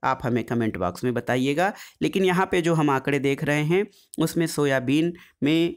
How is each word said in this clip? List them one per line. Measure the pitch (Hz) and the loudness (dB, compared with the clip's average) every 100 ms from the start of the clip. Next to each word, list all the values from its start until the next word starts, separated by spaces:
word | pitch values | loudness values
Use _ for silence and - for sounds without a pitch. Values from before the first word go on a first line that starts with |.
आप | 135 127 | -2 -2
हमें | 127 120 | 0 -2
कमेंट | - 117 110 - | 0 -2 -2 -2
बॉक्स | 92 90 | -4 -2
में | 127 | -4
बताइएगा। | 117 - 127 135 147 190 214 - - | -4 -2 0 0 0 -2 -4 -16 -6
लेकिन | 156 196 185 | -2 0 2
यहाँ | 175 185 | 2 2
पे | 185 | 2
जो | 165 | 2
हम | 160 147 | 2 2
आंकड़े | 131 135 139 | 0 0 0
देख | 139 139 | 0 -2
रहे | 147 147 | 0 0
हैं, | 151 180 214 _ _ - | 2 2 0 _ _ -4
उसमें | 160 170 165 | -2 0 -2
सोयाबीन | - 143 135 123 147 170 170 - - | 0 2 2 2 2 0 -4 -16 -4
में, | 139 165 170 | 0 2 0